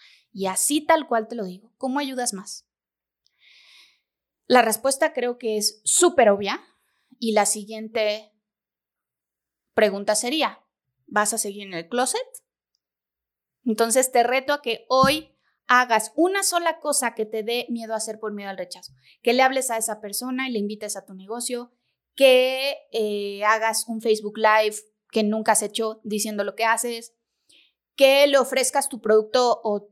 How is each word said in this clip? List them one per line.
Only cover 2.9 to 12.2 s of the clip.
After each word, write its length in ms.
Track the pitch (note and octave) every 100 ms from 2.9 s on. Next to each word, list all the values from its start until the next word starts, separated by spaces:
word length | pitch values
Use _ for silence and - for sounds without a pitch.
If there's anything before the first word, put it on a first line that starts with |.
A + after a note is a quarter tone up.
| _ _ _ _ _ _ _ _ - _ _ _ _ _ _ -
La 140 | B3
respuesta 540 | A3 G#3+ C4+ C4+ D#4+
creo 240 | C#4+ B3 A#3+
que 180 | A3+ G#3+
es 240 | G#3 -
súper 440 | - - E4+ D#4 A3
obvia 320 | G3+ G3 C#4 - _ _ _ _ _
y 140 | A3+
la 140 | G#3 G3+
siguiente 840 | G#3+ G3+ A3 A3 A3 G#3+ G#3+ A3 _ _ _ _ _ _ _ _ _ _ _ _ _ _
pregunta 420 | - G#3 G3 G3+
sería, 480 | G#3+ A#3+ D#4 A#3+ - _ _ _ _ _
¿vas 260 | G#3 G#3+
a 60 | A3+
seguir 280 | G#3 G3+ G3
en 80 |
el 140 | E3+ E3+
closet? 320 | A#3+ B3+ A4+